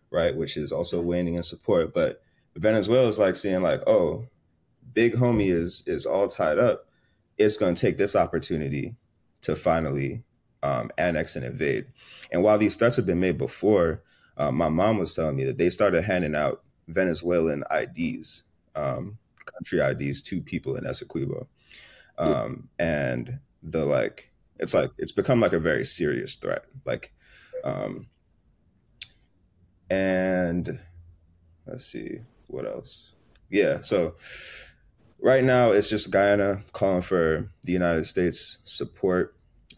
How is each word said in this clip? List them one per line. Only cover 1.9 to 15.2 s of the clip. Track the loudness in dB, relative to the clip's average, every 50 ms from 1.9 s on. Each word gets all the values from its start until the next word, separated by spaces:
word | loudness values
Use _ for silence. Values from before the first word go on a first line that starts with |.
| 0
But | 0 0 0 -2 -8 _ _ _ _ _ _ _
Venezuela | -2 0 2 2 2 2 4 4 4 4 4
is, | 4 4
like, | 2 2 2
seeing, | 0 -2 0 0 2
like, | 2 2 2 2 2
"Oh, | 4 4 4 4 2 0 -4 -10 -14 _ _ _ _ _ _ _ _ _ _ _ -4
big | 2 2 4 4 4
homie | 4 2 4 4 4 2 2
is, | 2 0 0 -2 -6 -8 -6
is | -6 -6 -4 -4
all | -2 0 0 0 0
tied | 0 -2 0 0 2 4
up. | 2 2 2 -2 -6 _ _ _ _ _ _ _ _ _ _ 2
It's | 4 4 4
gonna | 2 2 0 2
take | 2 2 0 2
this | 2 -2 2 2
opportunity | 2 2 2 0 -4 -4 -2 -4 -4 -4 -4 -4 -4 -6 -8 -12 _ _ _ _ _ _ _ _ _
to | -4 -4 -4
finally, | 0 2 2 2 2 0 -2 -2 -2 -4 -4 -6 -8 -14 _ _ _ _ _ _ _
um, | -4 -2 -2 -2 -4 -6 -4 -2
annex | 0 0 0 0 -4 -4 -8
and | -8 -8
invade." | -8 -6 -2 -2 0 0 -2 -4 -10 -20 _ -20 -20 -20 -20 -12 -4
And | -2 2
while | 4 4 6 6
these | 4 2 2
threats | 2 2 2 2
have | 2 0
been | 0 0 2
made | 2 0 0 0
before, | -4 -6 -6 0 2 4 6 6 4 2 0 -4 -10 _ _ _ _ _ _
uh, | -2 -2 0
my | 2 2 2 2
mom | 2 2 4 2 2 2
was | 0 -2 -2
telling | -2